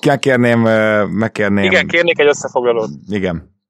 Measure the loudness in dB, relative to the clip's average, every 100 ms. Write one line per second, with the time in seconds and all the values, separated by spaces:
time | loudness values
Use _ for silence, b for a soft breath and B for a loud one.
0 | -2 0 2 2 2 2 2 2 2 0
1 | 0 -2 -4 -2 0 0 0 0 0 0
2 | 0 2 2 0 -4 -4 -2 -2 -4 -8
3 | -8 -4 -4 -6 -10 _